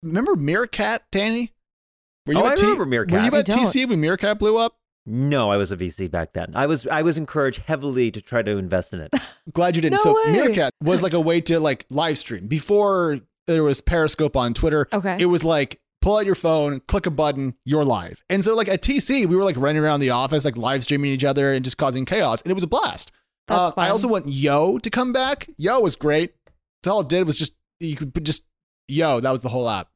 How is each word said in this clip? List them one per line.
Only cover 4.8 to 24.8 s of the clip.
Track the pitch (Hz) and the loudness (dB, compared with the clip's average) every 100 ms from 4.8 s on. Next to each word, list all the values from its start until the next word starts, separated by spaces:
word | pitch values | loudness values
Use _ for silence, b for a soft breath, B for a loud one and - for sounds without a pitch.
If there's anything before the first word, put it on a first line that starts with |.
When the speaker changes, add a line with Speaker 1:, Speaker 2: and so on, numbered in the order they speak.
| _ _ - | _ _ -8
Speaker 2:
No, | 113 139 143 110 | -2 0 2 2
I | 101 | 2
was | 98 | 0
a | 95 | -2
V | 90 | -6
C | - 92 | -6 -6
back | 87 80 | -4 -4
then. | - 85 | -6 -6
I | 82 139 | -2 0
was, | 156 120 | -2 -2
I | 151 | -2
was | 160 160 | 0 -2
encouraged | 156 151 139 120 - | -4 -2 -2 -2 -6
heavily | 156 143 127 120 | -4 -2 0 0
to | 107 | -2
try | - 120 | -6 -4
to | 107 101 | -2 -2
invest | 92 90 90 | -2 -2 -4
in | 90 | -10
it. | 76 277 - | -4 -6 -6
<laughs> | - - | -18 -8
Speaker 1:
Glad | 160 175 170 | -2 0 2
you | |
didn't. | 160 392 | 2 4
Speaker 3:
No | |
Speaker 1:
So | 427 427 453 | 4 4 4
Speaker 3:
way. | |
Speaker 1:
Meerkat | 202 277 202 143 - | 2 2 2 0 -2
was, | 151 180 | 0 0
like, | 180 | 0
a | 165 | 0
way | 160 170 | 2 0
to, | 170 165 | 0 0
like, | 156 131 - | 0 -2 -4
live | 135 165 143 | -2 -2 -2
stream. | - 104 98 | -4 -8 -4
Before | 151 - 208 202 190 170 143 - _ - | -4 2 2 4 2 0 -2 -6 _ -2
there | 165 | 2
was | 151 139 | 2 2
Periscope | - 170 156 - 156 - | 0 2 2 2 0 0
on | 120 | -2
Twitter. | 117 160 151 139 | 0 0 2 0
Speaker 3:
Okay. | 208 190 185 | -2 -2 0
Speaker 1:
It | 180 | 2
was | 175 | 2
like, | 160 160 139 - _ _ | 2 0 0 -6 _ _
pull | - 208 | 0 2
out | 202 | 2
your | 185 | 0
phone, | 165 160 147 139 - | 2 2 0 -4 -2
click | 202 180 | -2 -2
a | |
button, | 143 151 139 135 120 - | -2 -2 0 -4 -6 -2
you're | 151 | 0
live. | 143 110 85 - _ | 2 0 -4 -14 _
And | 190 | 0
so, | 196 226 | 2 2
like, | 202 | 2
at | 190 | 0
T | - 277 | 0 0
C, | - 269 196 | 0 0 2
we | 180 | 2
were, | |
like, | 196 131 | 2 0
running | 139 151 | 0 2
around | 151 147 | 2 2
the | 135 | 0
office, | 123 131 151 143 | 0 0 0 -2
like, | 117 | -2
live | 117 135 | -2 -2
streaming | 123 143 143 | -2 -2 0
each | 135 | 0
other | 139 135 139 | 0 2 2
and | 135 131 | 0 -2
just | 120 | -2
causing | 143 127 131 | -2 -2 -4
chaos. | 202 160 113 | 0 0 -2
And | - | -2
it | |
was | 190 | -4
a | 180 | 0
blast. | 240 - - - _ _ _ _ | 0 -2 -4 -10 _ _ _ _
Speaker 3:
That's | 180 | 0
Speaker 1:
Uh, | 180 | 0
I | 170 180 | 0 0
Speaker 3:
fun. | |
Speaker 1:
also | 208 240 | 0 0
want | 214 143 | 0 -2
Yo | 139 143 143 165 | -2 2 2 2
to | 233 | 0